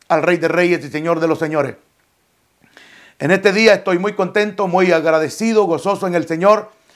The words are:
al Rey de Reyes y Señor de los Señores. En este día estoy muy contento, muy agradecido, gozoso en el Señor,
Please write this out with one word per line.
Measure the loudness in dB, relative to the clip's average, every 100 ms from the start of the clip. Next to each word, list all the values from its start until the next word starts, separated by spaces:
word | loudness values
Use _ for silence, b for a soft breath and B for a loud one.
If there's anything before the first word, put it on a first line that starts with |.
| _
al | 0
Rey | 0 0
de | 0
Reyes | 0 0 -2 -4
y |
Señor | -8 -4 -2
de | -2
los | -2
Señores. | -2 -4 -4 -8 _ _ _ _ _ _ _ _ b b b b b b
En | 0
este | 2 2
día | 4 4
estoy | 4 2 -2
muy | -2
contento, | -4 -2 -2 -4 -4 -2
muy | 0 2
agradecido, | 2 2 0 -2 -4 0 2
gozoso | 0 -2 -2 -4 -2
en |
el | -4 -4
Señor, | 0 2 2 -2 b b